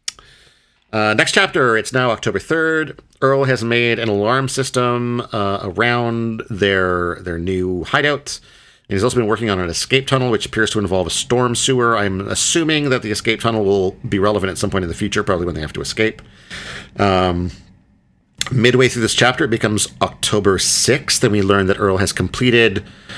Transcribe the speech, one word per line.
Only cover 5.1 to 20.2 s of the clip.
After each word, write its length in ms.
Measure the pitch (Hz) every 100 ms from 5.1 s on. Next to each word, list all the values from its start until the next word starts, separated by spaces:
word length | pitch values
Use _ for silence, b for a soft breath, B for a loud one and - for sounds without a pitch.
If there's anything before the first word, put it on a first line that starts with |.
| 120 -
uh, 280 | 113 101 98
around 800 | 101 90 120 120 120 117 117 113 -
their, 640 | 104 101 95 92 90 87 85
their 180 | 90 85
new 440 | 87 92 92 90 82
hideout. 540 | 147 147 143 - - b b b b -
And 60 | 98
he's 80 |
also 140 | 120 123
been 100 | 107
working 240 | 107 113
on 80 | 92
an 100 | 87
escape 380 | 82 - 135 135
tunnel, 240 | 135 127
which 160 | 107 -
appears 240 | 110 107
to 80 | 110
involve 260 | 98 92 85
a 60 |
storm 420 | - - 123 123 120
sewer. 400 | - 131 117 113
I'm 320 | 101 95 104
assuming 640 | - - 170 156 156 147
that 140 | 127
the 80 | 110
escape 280 | 104 - 110
tunnel 240 | 117 110
will 280 | 98 101 92 - -
be 100 | 101
relevant 320 | 104 104 95
at 80 | -
some 140 | 98
point 120 | 95
in 60 | 87
the 60 | 80
future, 280 | 104 104
probably 220 | 104 90 87
when 80 |
they 80 | 80
have 120 | 76
to 80 | -
escape. 420 | - - 110 - B B B B B B B -
Um, 540 | 101 92 92 87 90 B - - _ _ _ _ _ - -
midway 360 | 123 120 123 127
through 140 | 120
this 100 | 110
chapter, 300 | - 120 123
it 80 | 135
becomes 380 | 113 110 107 - -
October 560 | 92 -